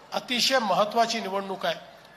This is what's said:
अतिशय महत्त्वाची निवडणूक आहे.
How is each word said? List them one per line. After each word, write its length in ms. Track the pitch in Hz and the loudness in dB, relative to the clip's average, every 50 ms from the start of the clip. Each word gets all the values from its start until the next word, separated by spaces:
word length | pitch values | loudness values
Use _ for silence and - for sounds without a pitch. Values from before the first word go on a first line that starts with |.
| - - | -14 -8
अतिशय 460 | - 196 - - 254 233 220 - 269 262 | -8 -6 -4 -2 -2 0 2 2 2 2
महत्त्वाची 640 | 226 202 180 175 208 208 214 233 226 220 233 226 | 2 2 2 2 2 2 4 2 2 2 0 -4
निवडणूक 460 | 196 190 190 196 196 196 190 190 - | -4 -2 -4 -4 -4 -4 -6 -4 -2
आहे. 80 | 175 160 - - - - - - - - | -4 -4 -4 -8 -18 -20 -20 -20 -20 -20